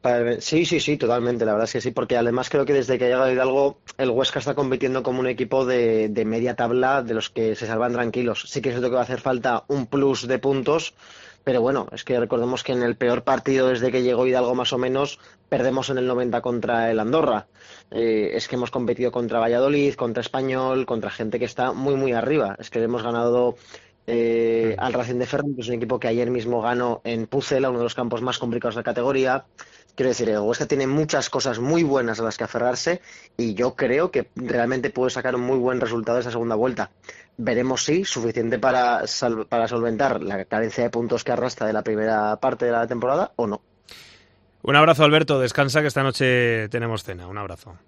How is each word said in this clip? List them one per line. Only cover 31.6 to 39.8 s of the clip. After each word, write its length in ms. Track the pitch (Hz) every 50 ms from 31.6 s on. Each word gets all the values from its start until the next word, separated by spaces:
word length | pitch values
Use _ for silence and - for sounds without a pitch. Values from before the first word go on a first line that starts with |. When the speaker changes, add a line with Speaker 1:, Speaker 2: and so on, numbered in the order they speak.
| 120 135 160 170 170
Speaker 1:
buenas 380 | 147 135 135 123 117 110 104
a 20 | 117
las 160 | 113 104 -
que 60 | 117
aferrarse 580 | 107 - 120 117 123 123 120 - 165 170 185 - - - - - - _
y 180 | - 120 113 104
yo 200 | 95 120 123 -
creo 360 | - 139 123 123 143 165 165
que 200 | - 135 120 - _
realmente 540 | - 123 120 - 123 117 120 131 127 123 143
puede 200 | - 123 127 127
sacar 240 | 120 131 117 127 123
un 80 | 123 123
muy 160 | 123 135 131
buen 220 | 120 127 127 127
resultado 360 | 127 113 113 117 110 113 117
de 60 | 127 120
esa 80 | 123
segunda 240 | 113 117 117 113 113
vuelta. 360 | 107 113 131 123 107 104 - _ _ _ - - - - _ _
Veremos 480 | - 117 107 120 113 127 131 131 120 -
si 200 | - - - -
suficiente 540 | - - 131 113 117 110 123 113 117 120 117
para 480 | 104 131 127 127 123 123 120 - - 107
sal-, 380 | - - - 123 117 110 107
para 200 | - - 117 113
solventar 560 | 110 123 117